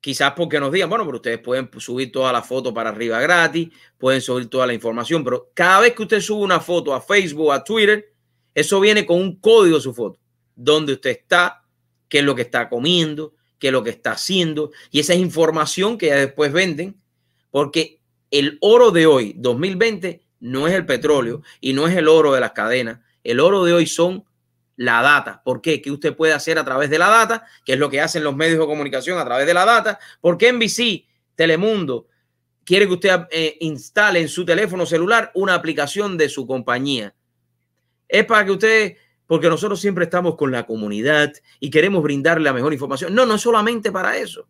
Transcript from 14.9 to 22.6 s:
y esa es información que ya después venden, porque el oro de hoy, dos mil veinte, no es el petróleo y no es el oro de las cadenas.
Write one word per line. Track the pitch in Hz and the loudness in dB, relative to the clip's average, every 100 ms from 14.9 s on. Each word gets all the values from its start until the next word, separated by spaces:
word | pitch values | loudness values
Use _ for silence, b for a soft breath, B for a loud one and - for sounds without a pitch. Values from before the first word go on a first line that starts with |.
y | 143 | -2
esa | 147 | 2
es | 175 | 2
información | 180 156 160 160 156 - 190 233 | 0 0 0 0 -2 -2 -2 0
que | 160 | 0
ya | 139 | 2
después | 135 139 147 | 0 -2 -2
venden, | 151 190 147 185 - _ _ _ _ _ | 0 -2 -4 -10 -14 _ _ _ _ _
porque | - - 160 156 _ _ _ _ | -2 -2 -2 -4 _ _ _ _
el | 143 143 147 | -2 -2 0
oro | 202 233 240 | 4 6 6
de | 170 | 6
hoy, | 160 135 107 - | 6 4 2 -4
dos | 123 120 | -2 -2
mil | 180 185 | -4 -2
veinte, | 226 208 180 170 _ _ | -2 -2 -8 -12 _ _
no | 120 131 151 | -8 -4 0
es | |
el | 190 170 | -2 -2
petróleo | 131 147 143 120 131 b b | -2 0 0 0 -6 b b
y | 131 | -4
no | 135 160 | -2 0
es | 180 | 2
el | 156 | 4
oro | 160 151 | 6 6
de | 131 | 2
las | 117 | 0
cadenas. | - | -4